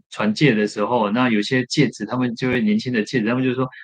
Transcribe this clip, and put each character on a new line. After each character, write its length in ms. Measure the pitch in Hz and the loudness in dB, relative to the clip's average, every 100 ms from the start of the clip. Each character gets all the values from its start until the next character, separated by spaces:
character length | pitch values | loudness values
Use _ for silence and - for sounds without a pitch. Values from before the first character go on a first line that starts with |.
| _ | _
传 240 | - 107 | -4 -2
戒 200 | 107 147 | 2 4
的 120 | 107 104 | 4 0
时 180 | 110 | -2
候， 260 | 104 123 104 | -2 0 0
那 180 | 117 127 | 2 2
有 120 | 107 | 0
些 240 | 104 127 123 | 0 0 0
戒 240 | - 120 | 0 0
指 160 | - 104 | 0 -6
他 100 | 127 | -2
们 180 | 123 117 | -2 -2
就 120 | 127 | -2
会 140 | 127 | 0
年 180 | 107 107 | 2 2
轻 140 | 131 | 0
的 100 | 120 | -2
戒 160 | 104 131 | 0 -2
指， 80 | 107 | 0
他 80 | 127 | 0
们 80 | |
就 100 | 131 | 0
说， 140 | 123 135 - | -2 -4 -8